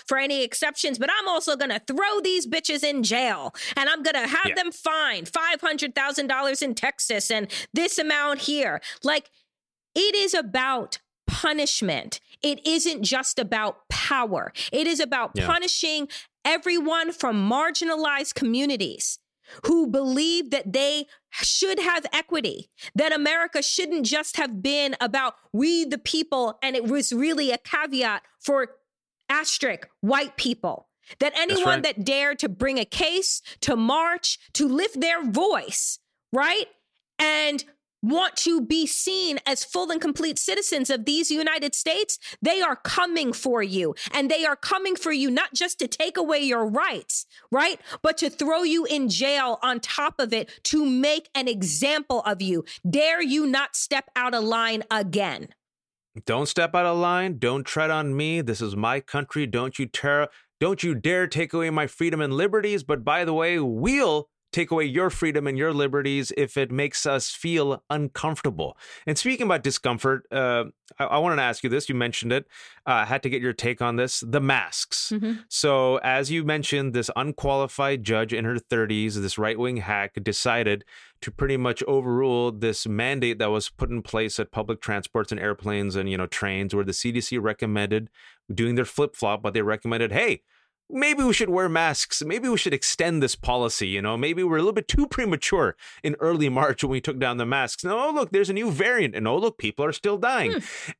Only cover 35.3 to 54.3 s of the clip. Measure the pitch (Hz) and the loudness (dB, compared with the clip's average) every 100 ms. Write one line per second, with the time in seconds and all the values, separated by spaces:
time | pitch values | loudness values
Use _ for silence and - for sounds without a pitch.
35.3 | 214 392 277 - - - - _ _ _ | 2 2 2 0 -4 -4 -6 _ _ _
36.3 | 247 302 415 - _ _ _ _ - 302 | 0 2 0 -2 _ _ _ _ 0 2
37.3 | 302 302 285 - _ _ _ 220 330 370 | 2 0 -2 -6 _ _ _ 0 2 2
38.3 | - 330 330 233 320 302 - 370 381 359 | 0 2 2 2 0 0 -2 -2 -2 -2
39.3 | 277 277 262 - 359 349 320 330 285 320 | -2 -2 -2 -2 -2 -2 -2 -2 -2 -2
40.3 | - - 392 - 302 254 262 220 302 330 | -2 -2 -2 0 0 0 -2 0 0 2
41.3 | 302 311 311 285 - 320 359 415 - - | 0 0 0 -2 -2 0 0 -2 -4 -10
42.3 | - 311 381 339 254 - - 359 330 262 | -2 0 2 2 0 -2 0 2 2 0
43.3 | 226 262 233 196 185 160 - - 285 277 | -2 0 0 0 0 0 -2 -4 0 2
44.3 | 311 311 285 - 381 381 370 330 285 269 | 2 0 -2 -2 0 0 -2 0 0 2
45.3 | 254 370 254 349 - 254 - 330 370 311 | 0 0 -2 -2 -2 -4 -2 -2 0 0
46.3 | 294 277 233 220 233 359 190 - - - | 0 2 0 0 0 0 -2 -6 -6 -8
47.3 | - - 262 339 - - - 311 320 302 | -14 -2 2 2 0 -10 -2 0 2 0
48.3 | - 294 320 339 330 - 294 254 180 269 | 0 0 2 2 2 2 0 0 0 2
49.3 | 285 254 226 254 240 - - 294 311 226 | 2 0 0 0 0 -4 -2 -2 0 0
50.3 | 226 220 - - 302 285 254 285 311 - | -2 -4 -6 0 2 4 4 4 2 -2
51.3 | 269 254 208 180 147 277 302 294 247 208 | -4 -2 -2 -2 0 0 0 0 -2 0
52.3 | 190 190 170 - - 180 277 311 339 294 | -2 0 0 -2 -6 0 2 4 2 2
53.3 | 294 294 269 277 - - 277 - 247 247 | 2 2 2 0 -4 -2 -2 -2 -2 0